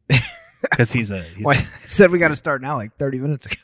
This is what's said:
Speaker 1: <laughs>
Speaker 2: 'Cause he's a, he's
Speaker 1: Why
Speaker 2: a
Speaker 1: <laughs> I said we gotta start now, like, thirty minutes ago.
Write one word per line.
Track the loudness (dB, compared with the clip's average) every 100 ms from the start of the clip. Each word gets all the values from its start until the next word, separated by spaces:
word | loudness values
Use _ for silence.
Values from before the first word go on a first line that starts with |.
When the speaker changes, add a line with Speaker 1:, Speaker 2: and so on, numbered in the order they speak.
| -2
Speaker 1:
<laughs> | 0 0 -14 -20 _ -4
Speaker 2:
'Cause | 0 0
he's | 0 -4
a, | -8
he's | -10 -6
Speaker 1:
Why | 0
Speaker 2:
a | 0
Speaker 1:
<laughs> | 0 -10
I | -2
said | 6 6
we | 6
gotta | 2 0
start | -4 -4
now, | -4 -6
like, | -6 -4
thirty | -4 -2
minutes | -4 -4 -6
ago. | -8